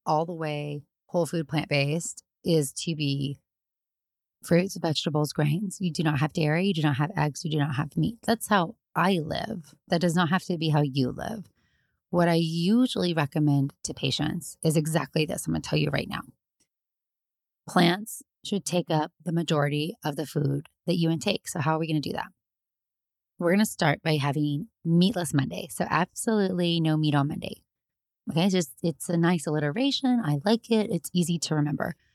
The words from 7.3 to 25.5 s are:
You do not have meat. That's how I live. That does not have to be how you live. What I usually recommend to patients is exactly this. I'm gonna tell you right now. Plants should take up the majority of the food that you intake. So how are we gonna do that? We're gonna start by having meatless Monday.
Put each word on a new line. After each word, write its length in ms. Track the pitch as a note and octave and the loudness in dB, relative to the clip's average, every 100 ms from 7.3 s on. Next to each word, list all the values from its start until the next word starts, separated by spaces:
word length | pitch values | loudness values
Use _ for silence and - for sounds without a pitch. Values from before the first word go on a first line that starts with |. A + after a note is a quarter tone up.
| C3 | -2
You 60 | D#3+ | -4
do 80 | D3+ | 0
not 160 | C#3+ | 0
have 200 | C3 D3+ - | -2 -4 0
meat. 180 | D#3+ - | -2 -2
That's 260 | - A3+ - | -2 -2 2
how 280 | G3+ E3 - _ | 0 0 -6 _
I 240 | - F3+ F3+ | 0 2 2
live. 520 | D3+ - - G3 - _ - | -2 -6 -6 -10 -12 _ -4
That 120 | F3 | 0
does 140 | F3 | 2
not 160 | E3 E3 | 2 2
have 140 | F3+ | 0
to 120 | - E3+ | -2 -2
be 140 | D#3+ | 2
how 100 | D3+ | 2
you 300 | D3 C3+ B2+ | 2 0 -2
live. 340 | - - A3+ - _ _ _ _ _ - | -2 -8 -10 -14 _ _ _ _ _ -2
What 200 | F3 E3+ | 2 4
I 80 | E3 | 4
usually 760 | E3 E3 F3 A#3 B3+ G#3 F3+ | 2 0 2 4 4 2 0
recommend 640 | E3 C#3+ D3+ D3 C#3+ C#3 - | 0 0 2 4 4 2 -4
to 80 | - | -12
patients 640 | - C#3 - - F3+ - - | -4 -4 -2 -4 -4 -10 -4
is 140 | E3 D#3 | 0 2
exactly 480 | D#3+ D#3 - D#3+ D#3 | 2 -2 -2 -2 -2
this. 200 | - - | -4 -4
I'm 60 | |
gonna 80 | D#3+ | -4
tell 180 | - D3+ | -2 -2
you 120 | D3 | 0
right 180 | C#3+ - | -2 -6
now. 140 | - - _ _ _ _ _ _ _ _ _ _ _ _ _ - | -10 -12 _ _ _ _ _ _ _ _ _ _ _ _ _ -2
Plants 540 | F#3 E3+ F#3 A3 - - _ | 2 4 2 -6 -16 -18 _
should 220 | - G3+ | -6 -4
take 260 | - F3+ E3+ | 0 -2 0
up 220 | D#3 D#3+ _ | 0 0 _
the 100 | E3 | -4
majority 640 | E3 D#3+ D3+ C#3+ D3 D#3+ - | -2 0 0 2 0 -4 -4
of 140 | D#3 D3 | -6 -4
the 100 | C#3+ | -4
food 420 | D3 C#3+ C#3 - _ - | -2 0 -2 -6 _ -2
that 100 | F3 | 0
you 140 | E3 | 2
intake. 360 | E3 G3+ - - | 0 -2 -4 -8
So 140 | F3+ | -4
how 160 | D#3 D#3+ | -2 -2
are 20 | |
we 80 | D#3+ | -2
gonna 140 | D#3 | -4
do 120 | D3+ | -4
that? 160 | - - _ _ _ _ _ _ _ _ _ _ - | -8 -10 _ _ _ _ _ _ _ _ _ _ -2
We're 140 | F3 | 2
gonna 140 | G3 G#3+ | 4 2
start 360 | - D3+ D3 | 2 0 2
by 140 | D#3+ D#3 | 0 0
having 520 | C#3+ D3+ D3 C#3+ - _ | 0 0 0 -2 -6 _
meatless 520 | E3 E3+ F#3 F#3+ E3+ | 2 4 4 2 -2
Monday. 340 | C#3 C3+ | -2 -2